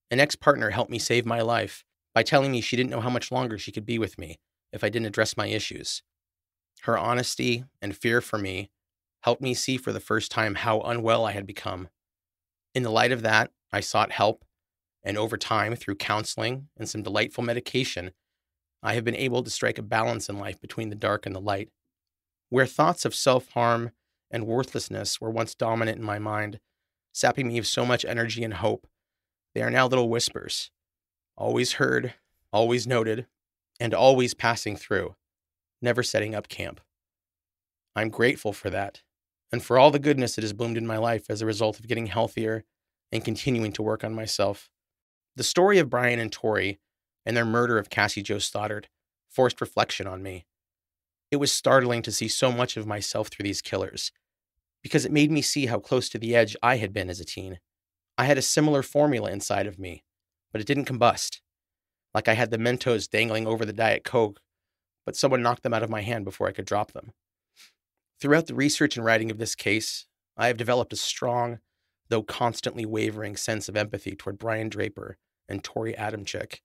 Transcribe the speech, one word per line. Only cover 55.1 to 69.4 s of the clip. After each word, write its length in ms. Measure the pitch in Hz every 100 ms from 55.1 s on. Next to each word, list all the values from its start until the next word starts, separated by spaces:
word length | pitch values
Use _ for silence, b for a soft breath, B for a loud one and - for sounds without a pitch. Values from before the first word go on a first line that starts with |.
made 180 | 147 151
me 100 | 151
see 260 | - 147 123
how 120 | 107
close 300 | - 131 -
to 100 | 110
the 160 | 113
edge 220 | 117 107 110
I 180 | 120 127
had 140 | 101
been 160 | 101 92
as 120 | 90
a 40 |
teen. 360 | 82 - 95 90 _ _ _ _ _ -
I 80 |
had 120 | 131 135
a 60 |
similar 400 | - 160 151 139
formula 480 | - 143 147 120 101
inside 380 | 101 - 101 101
of 100 | 90
me, 240 | 92 82 _ _ _ _ _
but 100 | 107
it 60 | 107
didn't 200 | 143 131
combust. 540 | 120 117 - - - _ _ _ _ _ _ _
Like 140 | 107 113
I 60 |
had 180 | 110 113
the 80 | 113
Mentos 500 | 120 123 127 110 -
dangling 380 | 110 113 110 110
over 180 | 113
the 80 | 107
Diet 300 | 104 110 -
Coke, 380 | - 123 107 - _ _ _ _ _ _ -
but 80 |
someone 280 | - 135 127
knocked 200 | 120 120
them 120 | 123
out 100 | 113
of 60 | 113
my 100 | 110
hand 240 | 104 117
before 240 | 98 - 95
I 40 |
could 120 | 95
drop 260 | 98 104 110
them. 200 | - 113 - _ _ _ _ b b _ _ _ -
Throughout 280 | 143 160 160
the 60 | 123
research 400 | 143 - 147 120
and 100 | 113
writing 240 | 113 113
of 80 |
this 160 | 107